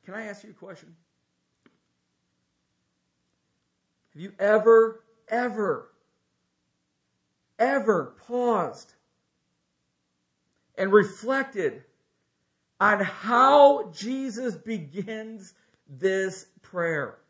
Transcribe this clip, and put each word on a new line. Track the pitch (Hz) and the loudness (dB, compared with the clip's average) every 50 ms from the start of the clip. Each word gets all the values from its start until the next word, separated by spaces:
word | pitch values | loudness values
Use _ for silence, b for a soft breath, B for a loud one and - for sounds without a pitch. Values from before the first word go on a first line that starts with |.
| _ | _
Can | 190 190 | -16 -16
I | 220 220 | -14 -14
ask | 208 202 202 | -14 -16 -18
you | - 208 | -20 -20
a | 190 | -20
question? | _ - 196 180 - 170 170 165 _ _ _ _ _ _ _ _ _ _ _ _ _ _ _ _ _ _ _ _ _ _ _ _ _ _ _ _ _ _ _ _ _ _ _ _ _ _ _ _ _ _ _ _ _ _ _ _ _ _ _ _ _ _ _ _ _ _ _ _ _ _ _ _ | _ -20 -20 -20 -20 -20 -20 -20 _ _ _ _ _ _ _ _ _ _ _ _ _ _ _ _ _ _ _ _ _ _ _ _ _ _ _ _ _ _ _ _ _ _ _ _ _ _ _ _ _ _ _ _ _ _ _ _ _ _ _ _ _ _ _ _ _ _ _ _ _ _ _ _
Have | 151 | -18
you | 175 202 208 - | -18 -18 -8 -4
ever, | 190 202 214 220 214 226 226 220 226 220 226 - _ _ _ _ _ - | 2 2 2 4 6 8 8 8 6 4 -2 -12 _ _ _ _ _ -6
ever, | 220 240 247 240 202 220 208 185 143 113 - _ _ _ _ _ _ _ _ _ _ _ _ _ _ _ _ _ _ _ _ _ _ _ _ _ _ _ _ _ _ _ _ _ _ - | -4 -4 -4 -4 -4 -4 -4 -4 -4 -6 -8 _ _ _ _ _ _ _ _ _ _ _ _ _ _ _ _ _ _ _ _ _ _ _ _ _ _ _ _ _ _ _ _ _ _ -2
ever | 226 262 277 269 208 220 202 170 135 127 - _ - | -2 0 0 -2 0 0 -2 -2 -2 -6 -16 _ -14
paused | - 240 247 247 240 226 196 165 127 - - - _ _ _ _ _ _ _ _ _ _ _ _ _ _ _ _ _ _ _ _ _ _ _ _ _ _ _ _ _ _ _ _ _ _ _ _ _ _ | -8 -6 -4 -2 0 0 -2 -2 -6 -8 -16 -20 _ _ _ _ _ _ _ _ _ _ _ _ _ _ _ _ _ _ _ _ _ _ _ _ _ _ _ _ _ _ _ _ _ _ _ _ _ _
and | 226 233 202 | -6 -2 4
reflected | 196 214 190 - - - 220 233 269 269 262 262 - 196 170 135 110 - - _ _ _ _ _ _ _ _ _ _ _ _ _ _ _ _ _ _ _ | 4 4 4 4 -6 -10 -6 -4 -4 -4 -4 -6 -6 -4 -4 -4 -6 -8 -20 _ _ _ _ _ _ _ _ _ _ _ _ _ _ _ _ _ _ _
on | 196 208 208 196 | 0 2 2 0
how | 196 - - - - 220 240 240 262 277 285 294 277 277 285 - - 196 | -2 -6 -8 -10 -4 -2 2 4 6 6 8 8 8 8 6 4 -4 -10
Jesus | 156 - 196 226 262 269 269 262 196 233 262 240 180 | -12 -12 -8 -8 -6 -6 -6 -8 -8 -6 -8 -8 -8
begins | 156 - 214 226 196 156 135 147 202 180 214 220 220 220 220 226 208 190 - _ _ _ _ _ _ _ | -8 -10 -8 -8 -8 -10 -12 -12 -12 -10 -10 -10 -12 -12 -14 -16 -18 -20 -20 _ _ _ _ _ _ _
this | _ 139 127 185 190 190 190 190 190 185 - - _ _ _ | _ -2 2 2 2 4 2 -2 -4 -6 -10 -18 _ _ _
prayer? | _ - - 180 170 165 160 147 135 110 - _ _ | _ -10 -6 -4 -2 -2 -2 -4 -6 -8 -10 _ _